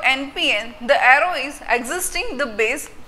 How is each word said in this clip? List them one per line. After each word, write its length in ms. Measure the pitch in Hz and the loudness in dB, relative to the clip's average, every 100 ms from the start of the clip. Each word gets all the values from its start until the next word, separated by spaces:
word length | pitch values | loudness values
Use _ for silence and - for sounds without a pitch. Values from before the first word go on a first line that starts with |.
N 280 | 254 262 277 | 0 0 -2
P 200 | 370 302 | -2 0
N 220 | 208 226 - 240 | 0 -2 -4 2
the 160 | 277 | 4
arrow 300 | 247 285 359 | 6 6 4
is 300 | 320 269 285 - | -2 -6 -8 -2
exiting 680 | 240 240 359 - 349 494 262 | -2 0 -4 -4 -4 -4 -2
the 80 | |
base, 440 | 277 208 220 302 - - | -2 0 0 -2 -8 -16